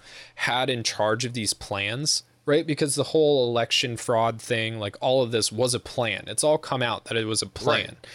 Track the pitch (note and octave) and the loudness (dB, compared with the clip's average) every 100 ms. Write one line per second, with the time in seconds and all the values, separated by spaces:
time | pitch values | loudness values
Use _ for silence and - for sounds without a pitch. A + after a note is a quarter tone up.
0 | - - - - - B2 B2+ A#2+ A2 - | -20 -20 -18 -4 -2 0 0 0 -2 0
1 | G#2+ A2+ B2 A#2+ G2+ - - G2+ G2+ B2 | 2 2 -2 -2 -4 -4 -6 -4 -2 -2
2 | D3+ - - _ - D3 D#3+ C#3+ D3+ C#3+ | -2 -2 -6 _ 0 2 2 0 0 0
3 | B2+ D#3+ D3+ C#3+ A#2+ A#2 A#2 - B2+ A2+ | 2 4 6 4 4 2 2 0 0 -2
4 | - A2+ A2+ A2+ - A#2 A2+ A2+ G2+ - | 0 2 2 0 -2 -2 -2 -4 -6 -2
5 | C3+ C3 A#2+ A#2 - G#2+ B2+ B2 - - | 2 2 2 0 0 0 0 0 -4 -2
6 | A#2 G2 - A2+ D3+ D3+ - C3+ A#2+ G#2 | -2 -2 -6 0 2 2 0 -2 -2 -2
7 | - A2+ A2 G#2+ G#2 - A#2+ A2+ F#2+ - | -4 -4 -2 -2 -4 -4 0 0 -2 -12
8 | - | -20